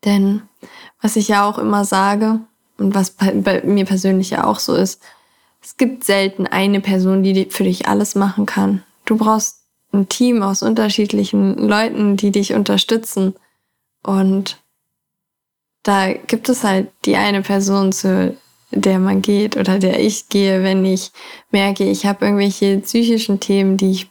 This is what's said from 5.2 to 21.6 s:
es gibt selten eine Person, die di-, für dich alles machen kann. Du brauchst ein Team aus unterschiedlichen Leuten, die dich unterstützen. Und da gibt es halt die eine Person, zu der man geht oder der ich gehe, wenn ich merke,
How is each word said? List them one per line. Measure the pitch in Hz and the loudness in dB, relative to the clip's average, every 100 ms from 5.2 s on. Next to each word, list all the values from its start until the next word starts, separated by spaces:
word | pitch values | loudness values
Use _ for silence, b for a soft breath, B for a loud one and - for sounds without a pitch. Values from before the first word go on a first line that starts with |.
| b b b b | b b b b
es | - - | -20 -2
gibt | 240 - | -2 -2
selten | - 196 190 196 185 | -2 0 0 -2 -4
eine | - 196 202 | 0 0 0
Person, | 196 190 185 190 | 0 0 2 2
die | 190 | 2
di-, | 190 190 | 0 -2
für | - | -2
dich | 190 185 - | -2 -2 -2
alles | 196 214 | 0 0
machen | 202 196 190 202 | 0 0 0 -4
kann. | - 196 196 - _ | 0 0 -2 -6 _
Du | - 220 | -4 0
brauchst | 214 220 214 - _ _ _ | 2 0 -2 -10 _ _ _
ein | 202 190 | -2 -2
Team | - 247 233 | 0 2 2
aus | 196 196 | 0 -2
unterschiedlichen | - 226 214 202 208 208 196 202 196 - | -2 0 0 0 -2 0 0 0 0 0
Leuten, | 214 208 226 - 208 196 | 0 2 0 0 0 2
die | 208 | 2
dich | 202 196 | 0 0
unterstützen. | 214 202 202 - 226 220 - 190 190 b b _ _ _ _ | 0 0 0 0 -2 -2 -2 -2 -2 b b _ _ _ _
Und | - 196 190 190 190 - _ _ _ _ _ _ _ _ _ _ _ _ | -4 0 2 0 -2 -10 _ _ _ _ _ _ _ _ _ _ _ _
da | - 196 190 | 0 0 0
gibt | - - 220 226 | -4 -4 -4 -2
es | 247 | -2
halt | 214 190 196 _ | 2 0 -2 _
die | - 202 | -2 2
eine | 208 202 | 2 0
Person, | 190 196 196 196 196 | 0 -2 0 0 0
zu | 190 190 185 185 - _ _ _ | 0 0 0 0 -4 _ _ _
der | - 202 190 | -2 0 2
man | 190 196 | 2 0
geht | 190 202 214 - | 0 0 0 -2
oder | 190 190 | 0 0
der | 190 - | 0 2
ich | 208 202 - | 0 -2 -4
gehe, | 202 196 190 | 0 0 0
wenn | 190 190 | 0 0
ich | 190 185 - B B B B | 0 0 -4 B B B B
merke, | 202 | 0